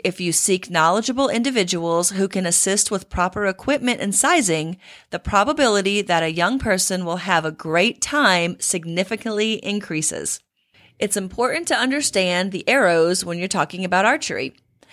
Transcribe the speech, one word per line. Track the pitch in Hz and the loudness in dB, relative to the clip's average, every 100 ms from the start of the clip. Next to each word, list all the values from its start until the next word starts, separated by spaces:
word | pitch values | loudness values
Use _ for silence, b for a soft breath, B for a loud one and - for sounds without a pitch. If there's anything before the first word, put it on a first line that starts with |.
if | - 180 | -4 -2
you | 180 | -2
seek | 160 - 185 - | 0 2 0 0
knowledgeable | 175 160 196 233 247 277 | 2 4 4 0 0 0
individuals | 233 247 254 180 180 170 170 175 | 0 0 0 0 0 0 0 0
who | 190 196 | 0 -2
can | 190 180 | 0 0
assist | 170 - 196 - | 0 2 0 0
with | 190 - | -2 -4
proper | - 180 196 202 | -2 -2 0 -4
equipment | 185 - 285 247 240 | -2 0 0 0 -2
and | 202 196 | -2 0
sizing, | 269 349 208 160 160 180 B B B | 2 2 2 0 -2 -8 B B B
the | 170 | -10
probability | - 202 220 302 262 202 190 202 | -2 2 2 2 4 4 2 0
that | 202 170 | 2 0
a | 165 | 0
young | 165 175 262 | 0 0 0
person | 233 185 - 185 175 | 0 0 0 -2 -2
will | 175 | -4
have | 180 175 160 | 0 0 0
a | |
great | 156 165 165 208 - | -6 -2 2 2 0
time | - 294 247 180 170 175 | -4 2 4 4 0 -2
significantly | - 185 165 170 190 220 233 208 220 220 | -4 -4 -4 -4 -2 -4 -4 -2 0 -2
increases. | - 202 202 156 151 - 73 - _ _ b b b b | -4 -6 -4 -4 -4 -4 -6 -8 _ _ b b b b
It's | 208 208 | -4 -2
important | 190 - 247 320 339 | -6 -2 -2 -2 -2
to | 254 | 0
understand | 247 285 285 202 185 180 190 | 0 0 0 0 2 2 -2
the | 185 - | -4 0
arrows | 262 202 170 165 180 | 2 4 4 4 2
when | 180 170 | -2 -6
you're | 185 | -4
talking | 190 156 180 185 | -2 -2 -2 0
about | 180 208 | 2 2
archery. | 302 - 131 131 - _ _ B | 2 -2 -6 -6 -10 _ _ B